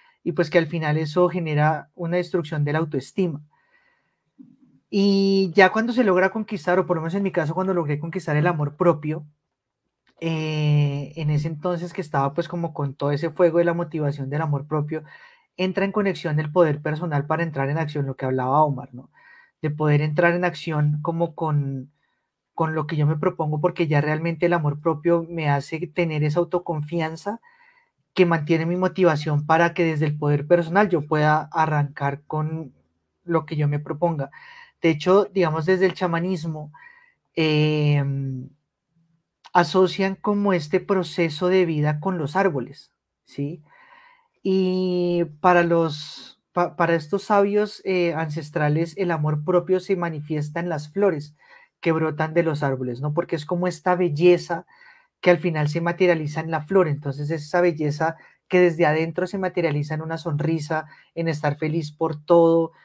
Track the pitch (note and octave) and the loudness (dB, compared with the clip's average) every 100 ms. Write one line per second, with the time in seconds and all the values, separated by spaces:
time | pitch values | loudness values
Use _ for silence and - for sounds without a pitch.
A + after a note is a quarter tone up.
0 | _ _ - E3+ D#3 F3 D#3 E3+ D#3 D3+ | _ _ -6 -2 2 2 2 -2 0 0
1 | D3+ D#3+ F3+ F3+ D#3+ D3 D3+ D3+ - - | 0 2 2 2 -2 2 2 0 -6 -10
2 | E3 F3+ F3 F3 D3+ D#3 D3 D3+ D#3+ C#3+ | -2 -2 0 -4 -2 -2 0 0 -2 -4
3 | - - F3+ D3 - _ _ _ _ _ | -6 -2 -2 -4 -14 _ _ _ _ _
4 | _ _ _ _ - _ _ _ _ G3+ | _ _ _ _ -20 _ _ _ _ 2
5 | G3+ G3 G3 G3 F#3+ F3+ F#3 A3 A#3 A#3 | 4 4 4 2 2 6 6 6 0 2
6 | A3 F3+ F#3+ A3 G#3 G3+ - F3+ E3 E3 | 4 4 2 0 -6 -6 0 0 2 -2
7 | E3 G3 G3 E3+ D3+ F3 F#3 F3+ D3 D3 | -2 -2 -2 -2 -2 -2 -2 -2 -2 -4
8 | E3 F3 E3+ D3 E3+ E3 D3 - F3 D3+ | -4 -6 -2 0 2 0 -4 2 2 2
9 | D3+ D#3 - _ _ _ _ _ _ _ | -4 -8 -10 _ _ _ _ _ _ _
10 | _ _ E3 D#3+ D#3 D3+ D3+ D3 C#3+ C#3+ | _ _ -4 -4 -2 0 4 4 2 -2
11 | D3 E3 D3+ D3+ D#3+ D3+ F3+ E3+ F3 F3+ | -10 -6 -2 0 -2 -4 -4 -4 -6 -8
12 | D3+ C#3+ C#3 D3 D#3+ F3 E3 D#3 C#3 C3+ | -4 0 0 -2 -4 -4 -6 -4 -6 -2
13 | C#3+ D3 E3 D3+ F3 E3 E3+ E3+ E3+ D#3+ | -2 0 -2 2 4 4 2 0 -4 -4
14 | D3 C#3 C3 D3 D#3 C#3+ - D#3 D3+ D#3 | -4 -4 -6 -4 -2 -4 -2 -4 -4 -8
15 | D#3 - - _ _ - F#3+ F#3 G3+ G#3 | -10 -20 -20 _ _ -4 -2 0 -2 0
16 | G3 D3+ E3 D3+ D3+ E3 D#3+ D3 D3+ D3+ | -2 -2 -2 -2 0 2 4 2 -4 -4
17 | F3 D3 D3 D#3+ E3 C#3 C3+ D#3 D3+ D3+ | -2 -2 0 -2 -2 -2 -2 -2 -4 -4
18 | C3+ C3 C3 C3 B2+ C#3+ D3+ C3 C3 B2 | -6 -4 -4 -2 2 2 2 0 -10 -18
19 | - _ - - _ _ D#3 D3+ D3+ D3 | -20 _ -20 -20 _ _ -6 -2 2 2
20 | D3+ D3+ E3+ F3 F3+ F3 - D3+ D3 D3+ | 2 2 2 4 0 -2 -4 0 0 0
21 | D#3+ E3 E3 - D#3 D3 C#3 C3+ B2+ _ | -2 -2 -4 -2 -2 0 -2 -6 -12 _
22 | _ _ _ _ _ - D#3+ D#3 D3+ D3+ | _ _ _ _ _ -4 -2 -2 -4 0
23 | D3 D#3 F#3 F3+ D3+ D3+ F3 F3 D#3+ D3 | 0 2 -2 -2 -4 0 -2 0 0 2
24 | D3 D#3 E3+ D#3+ F3 F3 D3+ D3 E3+ D#3 | 0 -2 -4 -2 0 2 0 -2 -4 -2
25 | E3+ E3+ E3 E3+ D3+ C#3+ - D#3+ D#3 - | 0 0 0 -4 0 0 -2 -8 -6 -2
26 | E3+ D#3 D3+ D3+ E3+ F3 F3 D#3 D3+ E3+ | -2 0 0 0 0 -2 -4 -6 -4 -4
27 | D#3+ E3 G3+ A#3 _ _ _ _ _ _ | -4 -6 -10 -10 _ _ _ _ _ _
28 | _ - F3 E3 D3 D#3+ E3 F3+ F#3 - | _ 2 2 2 0 0 0 0 -2 2
29 | F3 D3+ D3+ D3 D3+ D#3+ E3+ E3+ E3 D3+ | 2 2 0 -2 2 4 4 2 0 0
30 | D3+ D3 D3 D3 D3 F3 E3 F3+ G#3 E3+ | -2 0 0 0 4 2 4 2 2 0
31 | D3+ D3+ D3+ D#3 D#3 E3 D#3 D3 C#3+ - | 0 2 4 2 0 -2 0 0 -2 -2
32 | C#3+ C#3 _ D#3 D#3 D#3+ C#3 _ _ _ | -6 -6 _ -6 -4 -6 -12 _ _ _
33 | _ _ F3 E3 D#3 D3+ D3 D3 D3 D3+ | _ _ -2 -2 -2 -2 0 -2 -6 -2
34 | E3+ D#3 C3+ - - - - _ E3 D#3 | -2 -2 -6 -10 -20 -20 -20 _ 0 2
35 | F3+ F#3+ G3+ F#3+ E3 D#3 D#3 F#3 F#3 - | 4 4 4 0 0 0 0 2 2 0
36 | F3+ E3 F3+ F3+ D#3+ D#3 D3+ - - - | -2 -2 -2 -4 -6 -8 -12 -18 -20 -20
37 | _ _ _ - D#3 D3+ D3+ D3+ D3 D3 | _ _ _ -2 2 2 2 2 2 2
38 | C#3 C#3 C3+ C3 C3 _ _ _ _ _ | 0 -4 -4 -8 -12 _ _ _ _ _
39 | _ _ _ _ - F3+ D#3+ F#3+ F#3 - | _ _ _ _ -2 0 2 4 2 2
40 | F#3+ F#3+ G#3+ G3+ G3+ F3+ D3+ F#3 F3+ F#3+ | -2 -2 -2 0 2 0 0 -4 0 -2
41 | F3 - E3 D3+ F3+ F#3+ E3+ D3+ D3 D3+ | 0 -2 -2 0 0 2 2 0 0 -2
42 | F#3+ F3+ D3+ F#3+ G3 D3 F2 - - _ | -4 -4 -2 0 0 0 -6 -14 -20 _
43 | _ _ _ - C#3+ F3 D3+ _ _ - | _ _ _ -8 -8 -8 _ _ _ -20
44 | _ _ _ _ G3 F#3+ F#3 F#3 F#3 F3+ | _ _ _ _ -2 0 2 0 0 0
45 | F3 F3 D#3+ D3+ F#3 F3 E3+ E3+ D#3+ D3+ | 0 0 -2 0 4 6 4 2 2 -2
46 | - - - _ _ F3+ F3 - E3+ E3 | -12 -16 -20 _ _ -4 -2 0 0 0
47 | D#3 G3+ - G3+ G3+ G#3 G#3 - - F#3 | -2 -6 2 4 4 2 0 -4 -4 0
48 | E3+ D#3 D#3+ D3+ D3 D#3 D3 D3+ E3+ G3 | 0 0 -4 -6 -6 -2 0 2 -2 -2
49 | F3+ D#3+ D3+ D3+ D#3+ F3 F3 F#3 F3+ F#3 | -2 0 0 -2 2 0 2 -2 0 -2
50 | E3+ D#3 D3+ D3+ D3 E3 F3 D3+ D3 G3 | -2 -6 -6 -4 -4 -6 -4 -6 -6 0
51 | G3+ D#3 D3+ _ _ - _ _ E3 D#3+ | 0 0 -8 _ _ -20 _ _ -2 0
52 | D#3+ D3+ D#3 E3 D#3+ D3 D3 C3 B2+ A#2+ | 0 -2 0 2 0 0 -2 -2 -4 -4
53 | D3 D3+ E3+ D#3+ D3+ F3 F3+ F3 F#3 F3+ | -2 -2 -2 -6 -4 -2 -2 -2 0 2
54 | F3+ D3 F3 F3 - F3 - _ - _ | 0 4 6 6 2 -8 -8 _ -20 _
55 | _ _ F3+ E3+ F3 D#3 D3 E3+ E3+ E3+ | _ _ 2 2 2 0 0 0 -2 2
56 | F#3 D#3+ D3+ D3+ D#3+ D#3+ D3+ F#3+ E3 C#3+ | 2 2 -2 -6 -4 -6 0 2 2 0
57 | C#3+ C3+ D3 D#3+ D3 F3+ F3+ D3+ D3+ D3 | -4 -6 -4 -6 -2 2 2 2 -4 0
58 | D#3+ D#3+ - _ _ F3+ F3+ D#3 D#3 D#3 | -2 -4 -18 _ _ 4 4 4 2 2
59 | E3 E3 F#3 G3 F#3 F3+ E3 D3 D3 D#3 | -2 -4 -4 -4 -4 -2 0 -2 -4 -6
60 | D#3+ D#3+ E3+ D3 D3+ D#3+ D3 D#3+ D3+ - | -6 -6 -4 -2 -2 -2 -2 -6 -6 -20
61 | _ - E3 D3+ D3+ D3 D#3 E3 D3+ - | _ -6 -4 -2 -4 -2 -4 -4 -6 -4
62 | D#3+ D3+ - E3+ E3 E3 E3 - | -4 -4 4 6 8 4 0 -6